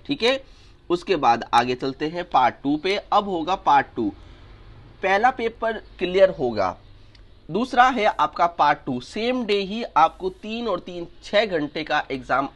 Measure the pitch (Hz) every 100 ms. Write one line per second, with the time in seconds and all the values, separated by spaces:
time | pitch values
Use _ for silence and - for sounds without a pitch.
0 | - - 226 269 - - - - - 175
1 | - 170 127 117 104 117 123 123 135 131
2 | 151 175 175 139 123 - 139 151 185 202
3 | - 196 208 175 156 190 - 143 - -
4 | 104 - - - - - - - - -
5 | 190 196 247 262 226 - 226 220 - -
6 | 180 185 190 165 127 107 92 90 - -
7 | - - - - - 175 254 247 254 254
8 | 208 - 151 - 170 - 147 147 - 123
9 | - 208 233 254 214 202 190 220 233 147
10 | 160 - 185 185 214 226 233 185 - 175
11 | 170 - - 208 226 170 147 165 156 151
12 | - 139 127 131 139